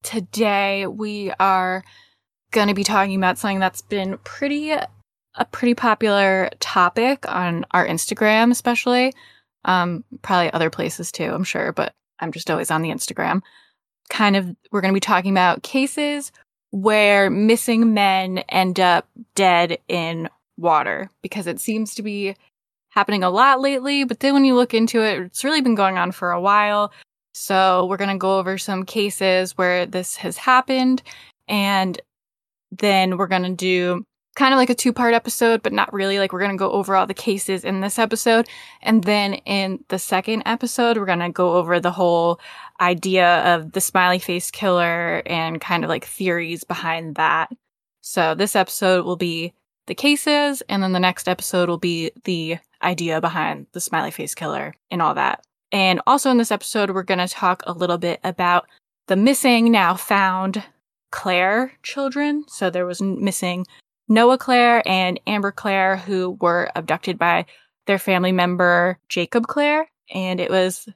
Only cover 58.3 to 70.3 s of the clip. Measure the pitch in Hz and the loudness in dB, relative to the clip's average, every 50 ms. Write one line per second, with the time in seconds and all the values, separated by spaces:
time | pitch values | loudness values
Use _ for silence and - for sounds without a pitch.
58.3 | 180 - 180 175 175 175 - _ _ _ _ _ _ _ _ - 190 190 208 262 | -4 0 0 2 2 2 0 _ _ _ _ _ _ _ _ -2 0 4 4 4
59.3 | 277 - - 262 240 226 226 233 233 208 185 170 185 185 - - 208 196 196 190 | 4 4 4 4 4 6 4 4 4 4 4 2 0 -2 -2 0 2 2 2 2
60.3 | 185 190 190 190 190 214 - - _ _ _ _ _ _ _ _ - - - 196 | 0 -2 -4 -4 -4 -6 -10 -12 _ _ _ _ _ _ _ _ -14 -8 -4 -2
61.3 | 180 180 180 190 208 233 254 262 - _ - - - 277 277 269 254 285 294 294 | 0 2 2 2 2 0 -2 -4 -8 _ -14 -12 -8 -4 -6 -4 -2 -2 -2 -2
62.3 | 294 302 294 _ - - 202 180 170 180 180 180 175 - 196 196 185 - 202 196 | -2 -4 -6 _ -8 -4 -4 -2 -2 -2 -4 -4 -4 -4 -4 -4 -2 -2 -2 -2
63.3 | 185 - - 180 175 180 180 _ - - _ _ _ _ _ - 220 220 233 240 | -2 -2 -4 -4 -4 -4 -8 _ -12 -20 _ _ _ _ _ 2 4 6 6 6
64.3 | 262 254 - - 254 247 240 240 240 233 - - 190 185 185 180 180 - _ - | 4 4 2 2 4 6 6 6 6 4 4 2 0 0 0 0 -2 -4 _ -4
65.3 | 214 208 196 202 196 - - 214 196 196 190 190 190 190 180 190 196 185 185 185 | -2 -2 -2 -4 -6 -4 -4 -2 0 2 2 2 0 -2 -4 -4 -4 -2 -2 -4
66.3 | 190 202 - 170 170 175 170 - - - 165 - 156 165 - - 175 - 170 170 | -4 0 0 2 2 2 -2 -2 -6 -8 -2 -2 -2 -2 -2 -6 -2 0 2 2
67.3 | 170 170 175 - - - _ _ _ _ _ - 196 185 - - 190 180 180 185 | 2 2 0 -4 -12 -20 _ _ _ _ _ -2 -2 0 2 0 0 2 2 2
68.3 | 185 180 180 180 180 180 180 175 175 175 175 185 180 _ _ _ - 185 175 - | 2 2 2 0 2 2 2 4 4 4 2 0 -2 _ _ _ -4 -4 -4 0
69.3 | - 240 233 - - 294 294 294 294 311 320 _ _ _ _ _ - 190 185 185 | -2 -2 -2 -2 -2 0 0 2 0 0 -2 _ _ _ _ _ -8 -6 -4 -4